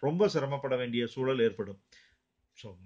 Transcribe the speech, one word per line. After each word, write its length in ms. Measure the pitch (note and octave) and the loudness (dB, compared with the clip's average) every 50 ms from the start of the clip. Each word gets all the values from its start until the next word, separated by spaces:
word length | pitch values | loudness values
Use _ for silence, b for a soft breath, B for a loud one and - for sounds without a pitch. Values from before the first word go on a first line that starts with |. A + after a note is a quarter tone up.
ரொம்ப 280 | C3+ C#3+ E3 F3+ G#3 G3+ | -2 0 2 4 4 4
சிரமப்பட 480 | E3 D3+ C#3 C#3 C#3+ C3+ C#3 C3 B2+ | 2 2 0 -2 -4 -4 -2 -2 0
வேண்டிய 300 | B2+ B2 A#2+ A#2 A#2+ A#2+ | 0 -2 0 0 -2 -2
சூழல் 340 | A2+ - C3+ B2+ C3 C3+ B2 | -2 -2 -2 0 0 2 4
ஏற்படும். 400 | A2+ A2 G2 A2 G2+ G2+ G2 - _ _ b b b b b b b _ _ _ _ _ _ | 4 2 2 -2 -8 -8 -10 -16 _ _ b b b b b b b _ _ _ _ _ _
So, 220 | - - G#2 F2 F2+ F#2 | -18 -18 -18 -18 -16 -6